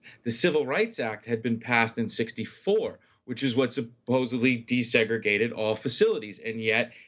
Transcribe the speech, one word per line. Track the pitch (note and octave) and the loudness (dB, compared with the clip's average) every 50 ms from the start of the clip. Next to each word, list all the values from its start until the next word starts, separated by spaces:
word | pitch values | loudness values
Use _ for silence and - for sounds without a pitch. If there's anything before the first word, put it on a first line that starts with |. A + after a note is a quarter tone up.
| - - - - - | -18 -20 -20 -10 -4
The | A#2+ | -2
Civil | A2 - - F3 D3+ D3+ C3+ | 2 2 4 4 2 2 0
Rights | B2+ C#3 - B2+ A#2 A#2 - | 0 0 -2 -2 -2 -4 -6
Act | B2+ A2 G#2+ G#2+ - | -6 -6 -6 -8 -6
had | A#2+ A#2+ A2+ | -4 -4 -2
been | A#2 B2 A#2 A2+ | -2 -2 -2 -2
passed | - B2 B2 A#2 A2+ A2+ - - | 0 2 2 2 2 2 0 -4
in | A2+ G#2+ | -4 -2
sixty-four, | - - A2+ - - - G#2+ - - - - F#3+ G3+ A3 D3+ G#2+ - - _ _ _ _ _ | -2 -2 -2 -2 -4 -8 -10 -10 -12 -6 -2 0 2 2 0 -2 -6 -10 _ _ _ _ _
which | B2 B2 A#2 | -10 -6 -4
is | C#3 C3+ A2+ | -2 0 2
what | C3 C3 A#2+ - | 2 2 2 0
supposedly | C#3 A#2 A#2 - _ _ - B2 C3 B2+ A#2 B2 B2 A#2 C3 B2+ A#2 | -4 -6 -8 -12 _ _ 0 0 0 0 0 0 2 2 2 2 0
desegregated | A2+ - B2 B2 A#2+ - - A#2+ A2 A2 A#2 A2 G2+ G#2 G#2 G2+ A2+ A#2 A#2 | 0 0 0 0 2 2 2 2 2 2 0 -2 0 0 2 2 2 0 0
all | - A2 G#2+ G#2+ | -2 0 0 0
facilities. | G#2+ - C3+ - - G#3+ A3+ G#3+ D3+ G#2+ G#2 G2 - | -2 -2 -2 2 2 4 2 2 0 -4 -8 -12 -10
And | - A2+ A2 A2+ | -10 -8 -6 -2
yet | A2 A2 A2 A2+ A#2+ - - - - | 0 0 2 2 0 -2 -6 -14 -20